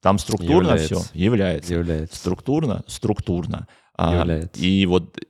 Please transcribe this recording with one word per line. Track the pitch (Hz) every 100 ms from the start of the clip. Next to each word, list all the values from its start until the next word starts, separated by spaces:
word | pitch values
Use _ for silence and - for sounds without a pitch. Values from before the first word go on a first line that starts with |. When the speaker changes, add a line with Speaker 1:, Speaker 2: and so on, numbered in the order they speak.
Speaker 1:
Там | 92 101
структурно | - 107 85 165 180 95
Speaker 2:
Является. |
Speaker 1:
всё? | 78 92 87
Является. | 78 92 117 92 78 87
Speaker 2:
Является. | 85 85 80 80 -
Speaker 1:
Структурно? | 87 92 - 143 156 - -
Структурно. | - 107 104 - 87 76 - - _ _ -
А, | 85 87 82
Speaker 2:
Является. | 80 85
Speaker 1:
и | - 90 95 95
вот | 90 82 -